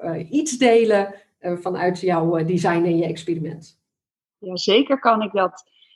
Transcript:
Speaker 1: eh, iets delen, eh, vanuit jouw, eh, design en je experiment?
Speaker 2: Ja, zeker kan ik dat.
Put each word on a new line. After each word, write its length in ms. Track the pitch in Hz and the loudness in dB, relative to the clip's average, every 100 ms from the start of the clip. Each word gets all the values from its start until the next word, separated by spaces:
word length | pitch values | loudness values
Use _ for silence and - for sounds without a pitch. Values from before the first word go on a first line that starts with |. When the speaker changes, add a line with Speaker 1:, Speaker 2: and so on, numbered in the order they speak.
Speaker 1:
eh, 300 | 175 165 165 | -8 -8 -4
iets 260 | 294 311 247 | -4 -2 2
delen, 560 | 247 233 220 202 202 - _ _ | 4 4 4 2 0 -8 _ _
eh, 180 | 180 175 | -6 -6
vanuit 420 | 185 185 180 180 | -6 -2 -2 0
jouw, 380 | 185 170 165 165 | 0 0 0 0
eh, 100 | 160 | 0
design 380 | 175 180 170 175 | 0 2 2 2
en 120 | 165 | 2
je 80 | 165 | 0
experiment? 720 | - - 165 - - - _ _ _ _ _ _ _ | -4 -6 -6 -6 -10 -18 _ _ _ _ _ _ _
Speaker 2:
Ja, 180 | 185 180 | -10 -4
zeker 440 | - 214 277 269 | 2 2 2 0
kan 220 | 240 220 | 2 0
ik 100 | 208 | 0
dat. 320 | 202 180 - _ _ _ | -2 -2 -4 _ _ _